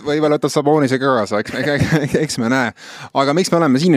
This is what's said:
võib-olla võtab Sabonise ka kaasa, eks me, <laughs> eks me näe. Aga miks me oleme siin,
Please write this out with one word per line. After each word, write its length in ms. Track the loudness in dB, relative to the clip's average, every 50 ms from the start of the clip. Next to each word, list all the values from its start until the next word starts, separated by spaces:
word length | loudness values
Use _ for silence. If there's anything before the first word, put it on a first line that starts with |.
võib-olla 340 | -6 -4 -2 0 0 0 0
võtab 160 | 0 0 0
Sabonise 460 | 0 0 2 2 2 4 2 2 0 0
ka 140 | 0 0 0 0
kaasa, 200 | 0 -2 -2 -4
eks 140 | -4 -4 -6
me, 240 | -4 -4 -2 0 0 0 0
<laughs> 320 | 0 0 0 0 -2 -2 -2
eks 140 | -2 -2 -4
me 80 | -2 0
näe. 220 | 0 0 0 -2 -4 -10 -18 -20 -18 -18 -18 -6 -2 0
Aga 140 | 0 2 2 0
miks 160 | 0 0 0
me 60 | 2
oleme 180 | 2 2 2 2
siin, 140 | 2 2 4